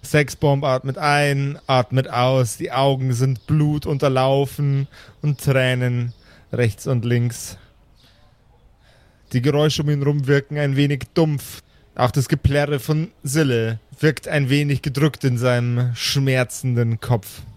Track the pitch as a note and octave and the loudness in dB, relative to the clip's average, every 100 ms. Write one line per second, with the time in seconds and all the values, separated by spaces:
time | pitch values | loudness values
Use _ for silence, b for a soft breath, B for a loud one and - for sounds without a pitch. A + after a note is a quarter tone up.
0 | - D3+ C#3+ - D3+ C#3 D3 C3 C#3 C3 | 0 0 0 0 0 2 2 0 -2 -2
1 | D3 C#3+ C#3+ C#3 C#3 C#3+ - C3 B2 B2+ | 0 2 2 0 -2 -6 0 2 2 0
2 | C3 A#2+ B2 C3 B2 - E3 B2 C#3 C3 | 0 0 2 2 0 -2 -4 0 2 2
3 | B2+ A#2+ C3+ B2+ - D3+ D3+ D3 - C#3+ | 0 0 0 0 0 2 2 0 -2 0
4 | D3 C3 C3 C#3 C#3 - C#3+ C#3 C#3 B | 2 2 2 2 0 -2 0 0 -2 B
5 | B B D3+ C#3 - C3 B2+ B2+ B2 B2 | B B -4 -2 0 2 2 0 0 -2
6 | A#2+ - b b b A#2+ A#2+ - - B2 | -4 -8 b b b -2 -2 -2 -2 -2
7 | A2+ A#2+ A#2+ A#2 - - - _ _ _ | 0 0 0 -4 -14 -16 -20 _ _ _
8 | b b b b _ _ _ _ b b | b b b b _ _ _ _ b b
9 | b b b B2+ B2+ C#3+ D3+ C#3+ D3 D3 | b b b -2 0 2 0 0 -2 0
10 | C#3 D3 C3+ C#3+ C#3 D3 D3 C3+ C#3+ C#3+ | 0 0 2 0 0 -4 -2 0 0 0
11 | - - D#3+ C#3+ - - b b b - | -4 0 0 0 -6 -18 b b b -2
12 | B2 C#3+ C3 C#3+ - C#3+ C#3+ C#3+ - D#3 | 0 0 0 0 2 2 0 -2 -2 -2
13 | F3 _ C#3+ C#3+ C#3+ A#2 A2+ A2+ _ - | -2 _ -4 0 2 2 0 -4 _ -2
14 | D3+ D3 - D3+ C3 C#3+ D3 C#3 - B2+ | 0 0 -4 -2 2 0 0 -2 -2 0
15 | D3+ - C#3 A#2+ B2 B2 A#2+ A#2+ B2 A#2 | 0 2 -2 0 2 2 0 0 0 -2
16 | - C#3+ C3+ C3 B2 - C3 A#2+ A#2 A2+ | -2 0 2 2 0 -4 -2 0 0 -2
17 | - A#2+ - - - | 0 -2 -2 -18 -18